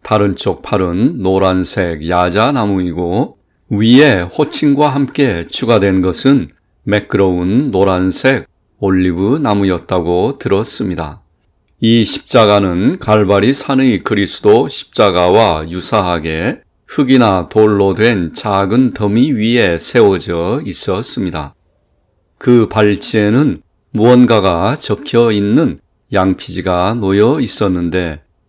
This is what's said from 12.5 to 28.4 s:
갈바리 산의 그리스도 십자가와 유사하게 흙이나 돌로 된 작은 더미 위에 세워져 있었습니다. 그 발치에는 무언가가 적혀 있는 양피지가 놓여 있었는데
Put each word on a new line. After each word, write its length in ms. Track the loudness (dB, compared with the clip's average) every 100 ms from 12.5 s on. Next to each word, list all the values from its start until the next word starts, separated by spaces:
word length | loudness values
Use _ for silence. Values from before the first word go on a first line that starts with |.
| 2 0 0 -2 -2
갈바리 540 | 0 2 2 2 2
산의 500 | -2 -2 0 2 0
그리스도 640 | -2 -2 -4 0 4 4 2
십자가와 1040 | -8 -8 0 0 2 4 4 4 0 -6
유사하게 880 | -8 -4 -2 0 -2 -4 -4 -4 -6 _ _ -8
흙이나 600 | -2 2 4 4 2 0
돌로 440 | 2 4 4 0
된 400 | 2 0 0 -4
작은 600 | -6 -4 -2 0 0 0
더미 380 | -2 -2 0 0
위에 460 | 0 0 0 0 -2
세워져 840 | 0 4 4 2 -2 -4 -2 -4
있었습니다. 920 | -6 -8 -6 -6 -6 -6 -6 -6 -10 _ _ _ _ _ _ _ _ _
그 300 | 2 2 2
발치에는 960 | 2 0 0 -2 -2 2 2 0 -4 _ _ _
무언가가 800 | 0 4 6 6 4 2 0 -2
적혀 560 | -4 -6 -8 -2 0 2
있는 480 | 0 0 0 0 -4 _ _ -4
양피지가 840 | 0 0 -2 -6 -6 -2 0 -2
놓여 440 | -2 0 2 2 0
있었는데 840 | -2 -2 -2 -2 -2 -4 -4 -8 _ _